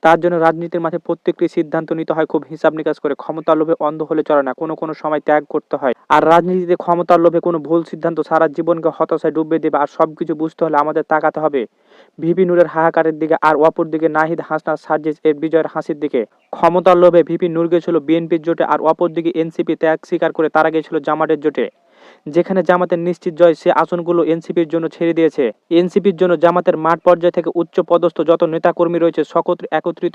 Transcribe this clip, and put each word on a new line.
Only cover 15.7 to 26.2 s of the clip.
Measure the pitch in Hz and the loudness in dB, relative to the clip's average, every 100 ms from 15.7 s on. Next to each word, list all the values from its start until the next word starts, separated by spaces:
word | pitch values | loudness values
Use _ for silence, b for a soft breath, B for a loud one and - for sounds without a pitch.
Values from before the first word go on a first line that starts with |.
হাসির | 160 147 151 | -6 -6 -6
দিকে। | 147 127 107 _ _ | -4 -4 -4 _ _
ক্ষমতার | - 170 175 180 180 | 0 2 4 4 6
লোভে | 175 170 156 | 6 6 2
ভিপি | 165 180 | -2 -2
নূর | 160 170 | -2 0
গেছিল | 170 165 165 143 | 0 0 -2 0
বিএনপির | 165 165 170 156 | -2 0 -2 -2
জোটে, | 165 165 | -2 0
আর | 147 156 | 0 0
অপর | 160 175 160 | 0 0 -2
দিকে | 165 165 | -4 -2
এনসিপি | 165 160 170 156 | -4 -4 -4 0
ত্যাগ | 160 160 - | 0 -2 -4
স্বীকার | 175 165 156 | -2 -2 -2
করে | 156 160 | 0 2
তারা | 160 | 2
গেছিল | 160 151 160 143 | 0 -2 -6 -2
জামাতের | 151 156 156 | -2 0 0
জোটে। | 147 139 113 _ _ b b b - | -2 -2 -6 _ _ b b b -4
যেখানে | 151 175 190 175 | -2 0 -2 2
জামাতের | 180 175 175 175 | 2 2 -2 -2
নিশ্চিত | 175 185 156 | -4 -6 4
জয়, | 175 156 | 4 4
সে | 175 156 | 0 0
আসনগুলো | 160 175 165 170 156 | 0 -2 -2 0 0
এনসিপির | 165 - 175 165 | -2 -2 -4 -2
জন্য | 165 160 | -2 -4
ছেড়ে | - 170 160 | -2 -2 2
দিয়েছে। | 160 - 127 - _ 170 | 0 2 -4 -4 _ 0
এনসিপির | 180 202 190 170 | 2 0 0 0